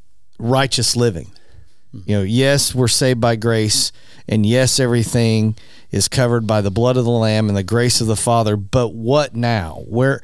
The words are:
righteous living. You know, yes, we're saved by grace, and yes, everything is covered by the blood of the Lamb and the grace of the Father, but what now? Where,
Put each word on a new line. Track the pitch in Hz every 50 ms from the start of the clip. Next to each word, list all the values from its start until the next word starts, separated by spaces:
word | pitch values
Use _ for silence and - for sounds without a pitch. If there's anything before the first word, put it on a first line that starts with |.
| - - - - - - - -
righteous | - 117 127 131 139 131 - - 117 - -
living. | 120 120 120 98 80 - - - - - - - - - - - - - - -
You | - 95 - 104
know, | 104 98
yes, | 95 110 123 131 135 143 139 139 - -
we're | 123 127 117
saved | - - 143 131 127 120
by | 110 120 120
grace, | 113 104 117 113 110 110 107 104 - - - - - - - - - - -
and | - 110 104
yes, | 104 117 127 131 123 - -
everything | 131 123 120 120 110 - - 123 117 113 110 110 107 110 107 - - - - - - - -
is | 95 98 -
covered | - - 131 120 120 120 113
by | 104 110 107
the | 101 101
blood | 95 110 117 123 127
of | 127 123
the | 117
Lamb | 120 117 110 110 107 110 110 107
and | 101
the | 101 95
grace | 92 110 117 120 123 - -
of | 117
the | 110 110
Father, | 101 - - 117 117 113 107 107
but | 104 98 98 - 131 123 113
what | - 117 113 113 135 151 147 131 -
now? | 117 120 120 117 107 87 80 76 - -
Where, | - 90 113 127 135 139 -